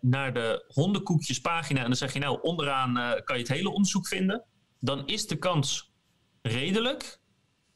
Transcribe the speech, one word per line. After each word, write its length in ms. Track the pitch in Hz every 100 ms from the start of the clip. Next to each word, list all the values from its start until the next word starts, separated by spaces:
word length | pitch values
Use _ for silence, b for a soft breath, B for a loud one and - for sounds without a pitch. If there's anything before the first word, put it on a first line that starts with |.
naar 320 | 127 135 135
de 300 | 120 113 110 -
hondenkoekjespagina 1120 | - 170 202 196 160 - - 170 170 151 135
en 60 | 120
dan 80 | 123
zeg 180 | 135
je, 60 | 135
"Nou, 200 | 143 123
onderaan, 560 | 160 170 143 135 127 123
eh, 260 | 120 113
kan 120 | - 131
je 60 |
het 100 | 120
hele 180 | 139 196
onderzoek 380 | 208 196 196 -
vinden," 380 | 190 190 220 - _ _ _
dan 280 | 123 139 139
is 200 | 208 -
de 80 | 151
kans 540 | 175 165 127 - - _ _ _ _ _
redelijk 760 | - 117 151 202 240 302 - - _ _ _ _ _